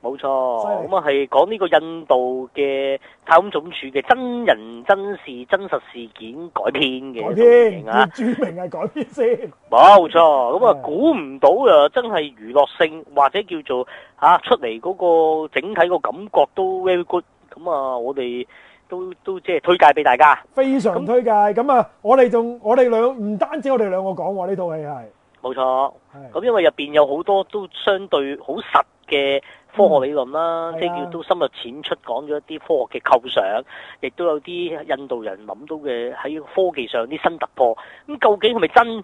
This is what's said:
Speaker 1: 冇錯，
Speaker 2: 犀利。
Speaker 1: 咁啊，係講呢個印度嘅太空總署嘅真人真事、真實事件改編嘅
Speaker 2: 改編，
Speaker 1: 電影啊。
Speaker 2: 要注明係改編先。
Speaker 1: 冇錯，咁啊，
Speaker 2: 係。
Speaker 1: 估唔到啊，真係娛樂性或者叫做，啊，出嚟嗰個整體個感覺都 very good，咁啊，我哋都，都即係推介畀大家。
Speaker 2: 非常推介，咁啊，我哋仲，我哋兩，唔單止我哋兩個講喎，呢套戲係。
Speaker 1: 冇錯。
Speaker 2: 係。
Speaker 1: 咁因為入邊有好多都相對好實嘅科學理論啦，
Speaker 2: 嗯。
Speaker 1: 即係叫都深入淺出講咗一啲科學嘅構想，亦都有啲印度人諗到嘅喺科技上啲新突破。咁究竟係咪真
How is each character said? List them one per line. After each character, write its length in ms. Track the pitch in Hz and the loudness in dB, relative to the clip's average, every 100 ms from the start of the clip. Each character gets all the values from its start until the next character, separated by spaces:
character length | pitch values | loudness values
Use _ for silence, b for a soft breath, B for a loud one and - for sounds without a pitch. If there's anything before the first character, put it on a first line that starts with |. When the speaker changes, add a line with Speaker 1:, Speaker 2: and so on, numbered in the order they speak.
Speaker 1:
冇 120 | 120 135 | -10 -8
錯， 420 | 139 135 127 117 | -2 0 0 -2
Speaker 2:
犀 60 | 104 | -2
利。 200 | 104 123 | -4 -2
Speaker 1:
咁 80 | 185 | -2
啊， 60 | 151 | 0
係 200 | 139 135 | -2 2
講 200 | 135 175 | 2 2
呢 80 | 220 | 0
個 100 | 185 | 0
印 380 | 160 160 165 160 | 0 0 -14 0
度 440 | 127 127 127 127 | 0 0 -4 -8
嘅 460 | - 139 135 135 135 b b - | -4 -4 -2 -4 -6 b b 4
太 120 | 165 | 4
空 100 | 202 | 4
總 140 | 151 160 | -6 -8
署 160 | - 135 | -14 -8
嘅 160 | 135 - | -8 0
真 380 | 247 247 240 226 | -2 0 -4 0
人 380 | 117 110 117 120 | -2 -2 -16 -2
真 280 | 196 202 190 | -2 -2 -10
事、 280 | - 123 123 | -12 -16 -6
真 100 | 190 196 | -6 -4
實 120 | 139 - | -8 -10
事 160 | 123 117 - | -16 -16 -16
件 160 | 110 131 170 | -18 -16 -10
改 80 | - 101 | -6 -4
編 360 | 135 139 131 135 | -2 -4 -4 -10
嘅 100 | 120 | -10
Speaker 2:
改 40 | 107 | -8
編， 40 | |
Speaker 1:
電 460 | 190 240 240 226 185 | 4 6 6 4 0
影 80 | 113 | -4
啊。 100 | 165 | 0
Speaker 2:
要 40 | 262 | 0
注 160 | - | 0
明 320 | 233 233 208 170 | -6 -4 -6 -6
係 140 | 180 | -10
改 100 | 165 | -8
編 260 | 185 302 254 | -8 -8 -10
先。 420 | - 233 240 214 - _ | -2 -2 -2 -6 -16 _
Speaker 1:
冇 400 | 117 165 202 165 | 8 10 10 8
錯， 40 | |
咁 520 | 165 165 139 123 160 233 | 4 6 4 2 2 2
啊， 60 | 147 | 2
Speaker 2:
係。 60 | |
Speaker 1:
估 280 | 131 156 294 | -2 0 0
唔 280 | 277 143 135 | 0 -4 4
到 100 | 143 | 4
啊， 400 | 196 262 160 147 | 6 6 6 6
真 160 | - 240 | 2 -4
係 140 | 196 151 117 | -4 -6 -10
娛 160 | 107 | -2
樂 140 | 131 139 - | 2 2 2
性 260 | 160 160 151 143 | -2 -2 -8 0
或 120 | 139 | 0
者 120 | 190 | 0
叫 180 | 208 165 143 | -6 -10 -6
做， 220 | 127 127 B B B | -6 -6 B B B
啊， 200 | 151 - | 4 4
出 120 | - 247 | 2 -2
嚟 220 | 123 110 | 0 -6
嗰 140 | 175 | -8
個 680 | 190 175 165 160 156 156 143 | -2 2 4 4 0 -4 -6
整 140 | 160 | -6
體 140 | 208 175 | 0 0
個 80 | 175 | 0
感 160 | 123 143 208 | -4 -8 -4
覺 160 | - 147 | 0 0
都 300 | - 190 185 185 | 0 -4 -2 -2
very 160 | 180 | -2
good， 200 | 170 180 - _ _ | -2 -6 -6 _ _
咁 200 | - 175 | -14 -6
啊， 260 | 151 135 127 | -4 -4 -4
我 160 | 120 | -6
哋 320 | 139 123 123 123 b b b _ | -6 -6 -8 -10 b b b _
都， 240 | 180 185 180 - | -12 -12 -12 -12
都 140 | 185 | -10
即 140 | - | -4
係 80 | 170 | -4
推 140 | - 180 | 0 4
介 100 | 151 | 6
畀 160 | 143 | 6
大 120 | 143 123 | 2 4
家。 240 | 151 135 - | 6 4 -2
Speaker 2:
非 260 | - 269 269 | -2 0 2
常 240 | 214 175 | 0 -2
推 200 | 180 247 | 0 0
介， 80 | 233 | 2
咁 400 | 214 208 208 262 | 2 2 0 2
啊， 160 | 254 - _ | 2 2 _
我 120 | 208 262 | 2 4
哋 140 | 247 | 4
仲， 300 | 233 233 240 | 2 -2 -6
我 160 | 214 254 | 0 2
哋 100 | 254 | 4
兩， 180 | 226 240 | 2 0
唔 260 | 262 208 208 | -2 -6 -4
單 200 | 320 311 | -4 -4
止 120 | 269 | -2
我 80 | 254 | 0
哋 100 | 208 | 0
兩 140 | 185 | -2
個 80 | 190 | -4
講 220 | 180 170 196 | -6 -6 -6
喎， 120 | 180 | -6
呢 60 | 190 | -4
套 200 | 180 160 | -6 -8
戲 80 | |
係。 180 | 151 139 110 _ _ _ | -10 -12 -16 _ _ _
Speaker 1:
冇 100 | 127 131 | -8 -2
錯。 380 | 131 131 135 - _ | 0 0 -2 -4 _
Speaker 2:
係。 180 | 139 135 | -20 -10
Speaker 1:
咁 120 | 151 | -4
因 100 | 226 | 0
為 80 | 226 | 0
入 60 | 165 | 0
邊 220 | - 143 | -4 -2
有 160 | 151 143 | 2 2
好 160 | 143 | 0
多 200 | 170 196 190 | -2 -2 -2
都 220 | 208 185 | -8 -12
相 340 | - - 190 190 | -6 -2 -2 -2
對 300 | 156 139 143 | -2 -2 -8
好 160 | 135 170 | -10 -10
實 260 | - 156 - _ - | -2 -2 -2 _ -4
嘅 340 | 143 139 139 B B B - | -2 0 -2 B B B 2
科 80 | 196 | 4
學 200 | 151 131 | 4 0
理 60 | 147 | -2
論 160 | 127 | -4
啦， 400 | 147 165 165 165 | -4 -4 -4 -8
Speaker 2:
嗯。 60 | 165 | -6
Speaker 1:
即 80 | 175 | -6
係 160 | 175 | -6
叫 60 | 175 | -10
都 100 | 170 | -12
深 160 | 160 180 | -4 -2
入 80 | 139 | -2
淺 340 | - 120 135 | -6 -16 -14
出 100 | 151 175 | -10 -10
講 220 | - 120 147 | -8 -8 -6
咗 140 | 147 _ | -10 _
一 100 | 156 | -18
啲 20 | |
科 320 | - 156 117 | -4 -4 -4
學 80 | 131 | -8
嘅 40 | |
構 260 | - 127 123 | 0 0 0
想， 140 | 123 98 107 135 B B B | -4 -2 -4 -8 B B B
亦 80 | 135 | -12
都 140 | - 175 | -4 -4
有 140 | 151 | -4
啲 580 | 143 175 175 156 151 135 | -6 -8 -8 -8 -8 -8
印 100 | 139 | -6
度 140 | 123 | -8
人 160 | 107 95 107 | -8 -12 -14
諗 20 | 98 143 | -16 -12
到 80 | 156 | -12
嘅 360 | 143 120 120 - | -8 -6 -8 -10
喺 260 | 139 156 | -10 -10
科 340 | 143 - 185 156 | -6 -2 -2 -2
技 120 | 117 | -6
上 180 | 127 117 | -6 -6
啲 160 | 156 | -4
新 160 | - 170 | -4 -4
突 80 | 117 | -10
破。 240 | - 127 113 B B B | 0 0 0 B B B
咁 100 | 294 | 0
究 180 | 226 208 | 2 2
竟 140 | 214 233 | 0 0
係 40 | |
咪 80 | - | 2
真 180 | - 233 226 | 4 2 -2